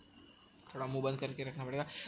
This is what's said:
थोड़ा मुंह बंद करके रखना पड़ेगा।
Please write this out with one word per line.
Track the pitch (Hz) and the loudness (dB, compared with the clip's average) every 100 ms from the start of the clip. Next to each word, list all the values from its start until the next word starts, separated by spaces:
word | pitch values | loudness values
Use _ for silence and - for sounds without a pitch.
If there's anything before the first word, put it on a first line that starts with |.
| - - - - - - - | -6 -8 -8 -8 -10 -10 -6
थोड़ा | 131 131 | -2 2
मुंह | 135 | 4
बंद | 135 135 | 4 4
करके | 135 135 | 2 0
रखना | 135 131 127 | -2 -2 0
पड़ेगा। | 135 147 - | 2 2 0